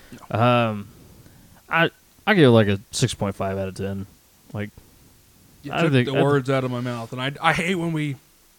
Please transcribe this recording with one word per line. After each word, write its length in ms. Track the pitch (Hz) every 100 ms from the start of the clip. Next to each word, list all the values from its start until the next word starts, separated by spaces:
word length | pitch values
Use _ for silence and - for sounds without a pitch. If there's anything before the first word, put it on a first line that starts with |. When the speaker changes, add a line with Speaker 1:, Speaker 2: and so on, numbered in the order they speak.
| - - -
Speaker 1:
No. 80 | 104
Speaker 2:
Um, 480 | 120 120 113 104 101 - - - - - - - -
I, 220 | 165 165 _ _ _ -
I 80 |
give 100 | 208
it, 60 | 135
like, 180 | 113 104
a 120 | 98 -
six 240 | - 113
point 200 | - 101 -
five 200 | 98 98
out 100 | 95
of 60 |
ten. 320 | 92 95 98 98 - _ _ _
Like, 180 | 107 104 - - - - _ _ _ _ -
Speaker 1:
You 100 | 143
Speaker 2:
I 100 | 151
Speaker 1:
took 100 | 165
Speaker 2:
think 160 | 131 123
Speaker 1:
the 80 | 135
Speaker 2:
I 40 |
Speaker 1:
words 260 | 135 143 127
out 140 | 135
of 60 | 127
my 100 | 123
mouth, 320 | 123 120 113
and 80 | 127
I, 120 | 131 143
I 100 | 160
hate 220 | 147 170 190
when 160 | 170
we 240 | 156 151 131 _ _ _